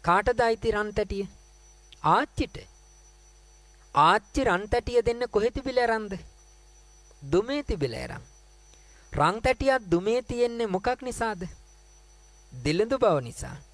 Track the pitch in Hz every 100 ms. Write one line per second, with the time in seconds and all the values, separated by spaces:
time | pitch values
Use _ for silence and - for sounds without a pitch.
0 | - 180 208 240 233 226 226 208 208 208
1 | 208 196 196 - - - - - - -
2 | 151 190 294 - - - - - - -
3 | - - - - - _ _ _ - 143
4 | 160 208 - - 254 180 208 240 - 240
5 | 226 233 247 214 226 269 269 247 240 220
6 | 208 185 - - _ _ _ _ _ _
7 | _ _ 139 170 233 285 285 196 135 113
8 | 127 - - - _ _ _ - - -
9 | - - 151 214 254 247 269 262 196 170
10 | 196 240 233 240 240 233 226 190 247 254
11 | 254 226 226 196 175 - - - - -
12 | - - - - _ 127 131 170 226 262
13 | 233 151 120 - 127 139 -